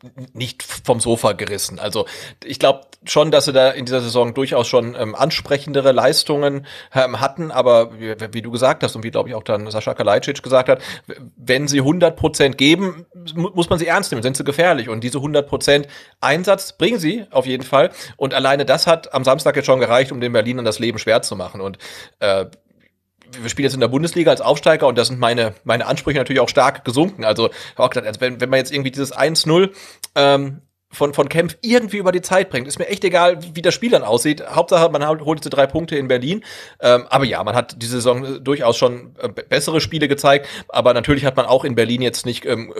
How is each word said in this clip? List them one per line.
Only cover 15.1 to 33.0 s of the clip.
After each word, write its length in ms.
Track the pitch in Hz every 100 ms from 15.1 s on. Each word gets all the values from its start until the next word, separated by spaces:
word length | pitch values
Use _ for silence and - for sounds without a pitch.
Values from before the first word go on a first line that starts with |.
| 139
hundert 260 | 147 147 143
Prozent 400 | 143 - 143 143 - - _
Einsatz 580 | 131 160 190 190 - -
bringen 220 | 185 233
sie 240 | 156 226 196
auf 140 | 135 127
jeden 180 | 127
Fall 280 | - 139 175 - - -
und 160 | 135
alleine 320 | 135 135 143 139
das 200 | 127 -
hat 280 | 131 -
am 100 | 139
Samstag 320 | 127 131 151 139
jetzt 100 | 131
schon 140 | 131
gereicht, 320 | 113 127 135
um 80 | 131
den 140 | 120
Berlinern 320 | 117 113 127 113
das 140 | 107
Leben 200 | 117 110
schwer 220 | 110 117
zu 160 | - 98
machen 240 | 90 101
und, 160 | 95 92 - - - -
äh, 280 | 104 98 92 - _ _ _ _ _ _ _ 127
wir 80 | 117
spielen 140 | -
jetzt 100 | 135
in 60 | 131
der 80 | 117
Bundesliga 420 | 135 165 175 160
als 100 | 131
Aufsteiger 480 | 120 151 170 160 139
und 120 | 120
da 40 |
sind 160 | 120 127
meine, 360 | 120 120 110 -
meine 240 | 117 120 110
Ansprüche 320 | 139 160 139
natürlich 200 | 123 131
auch 80 | 120
stark 380 | 143 131 135 -
gesunken. 400 | 123 185 - 110
Also, 240 | 110 113 - - -
auch 140 | 127
gedacht, 160 | 123 113
also 160 | 104
wenn, 180 | 127 120
wenn 120 | 127
man 80 | 135
jetzt 120 | 131
irgendwie 200 | 143 131
dieses 200 | 139 127
eins 360 | - 147 160 156
null, 240 | 170 196 - - - -
ähm, 480 | 147 139 139 139 139 _ _ _
von, 240 | - 208 -
von 120 | -
Kempf 300 | 165 170 -
irgendwie 360 | 226 240 220 202
über 140 | 185
die 100 | 180
Zeit 300 | - 190 190
bringt, 160 | 127 139
ist 100 | -
mir 100 | 175
echt 160 | 202